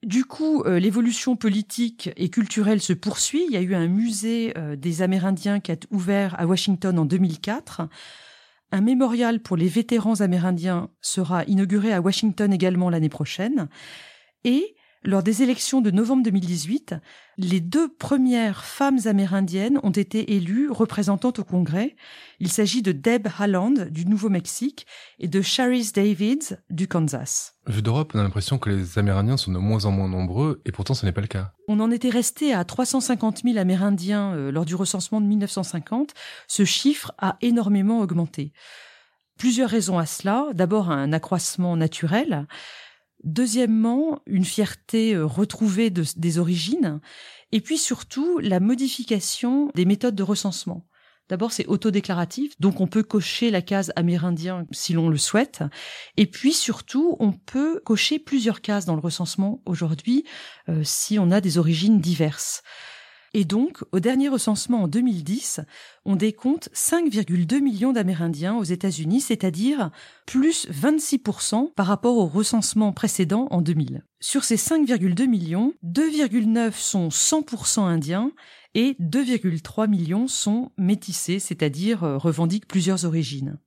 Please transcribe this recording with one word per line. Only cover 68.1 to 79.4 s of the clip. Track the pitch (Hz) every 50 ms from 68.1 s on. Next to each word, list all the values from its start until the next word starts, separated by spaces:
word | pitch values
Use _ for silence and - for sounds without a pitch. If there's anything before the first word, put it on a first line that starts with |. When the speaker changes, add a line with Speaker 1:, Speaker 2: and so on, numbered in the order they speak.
| 190 160 170 165 165 143 165 185 214
Speaker 1:
aux | 240 202
États-Unis, | 156 180 175 - 196 165 143 160 156 196 262
c'est-à-dire | 285 - 233 - - 190 160 165 208 262 302 285 208 156 - - - - - _ _
plus | - - 262 269 320 330 - - -
vingt-six | 165 139 151 277 302 311 302 - - 262
pour | - 214 202 - -
cent | - - 220 269 330 _
par | - 196
rapport | 175 208 196 - 240 247
au | 233 190
recensement | 160 143 196 214 - - 226 196 - - 214 220 208
précédent | 185 - - 214 - - 185 156 196 220 262 285
en | - 175
deux | 165 156 170
mille. | 156 147 123 131 143 - _ _ _
Sur | - - - 277 -
ces | - 233
cinq | 214 - - 320 320 302
virgule | 233 247 214 180 190 175
deux | 175 262
millions, | 262 233 196 170 160 165 185 226 277 339 _ -
deux | 170 170 269 311 320
virgule | 302 302 294 226 196 247 220 220
neuf | 226 233 233 226 208 -
sont | - - - 196 175 160
cent | 151 - - - 311 311 302
pour | - 240 214 -
cent | - - 226 202
indiens | 180 170 165 147 147 170 190 226 277 - - - - - - - _ _
et | 220 233 277 269
deux | - 175 160 151 262
virgule | 285 247 254 220